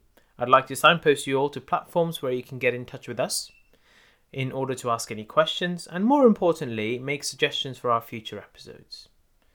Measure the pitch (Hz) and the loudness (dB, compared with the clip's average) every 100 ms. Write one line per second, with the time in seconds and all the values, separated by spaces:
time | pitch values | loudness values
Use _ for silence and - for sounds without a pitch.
0 | _ _ _ - 123 131 135 131 156 170 | _ _ _ -6 4 4 2 2 4 4
1 | 156 135 139 135 143 131 - 165 - 175 | 4 2 2 0 0 -4 -6 -6 -2 0
2 | 170 160 131 127 - 127 127 123 120 135 | 0 -2 -4 -4 -6 -2 0 0 -6 -12
3 | - 113 170 - - _ _ _ _ _ | -8 -4 -2 -4 -8 _ _ _ _ _
4 | _ _ _ 135 131 131 131 127 120 113 | _ _ _ -6 -6 -4 -4 -4 -2 -4
5 | - 107 107 151 160 - 175 175 - 175 | -4 -10 -2 0 2 0 -4 -4 -8 -2
6 | 220 294 247 202 175 165 131 113 107 123 | 2 6 6 6 2 2 -2 -4 -2 -4
7 | 135 143 - 131 143 - 139 120 123 117 | -4 -6 -6 -2 -2 -2 -8 -6 0 0
8 | - 117 - 101 - - - - - - | -2 -12 -12 -14 -16 -20 -20 -20 -20 -20
9 | - _ _ _ _ | -20 _ _ _ _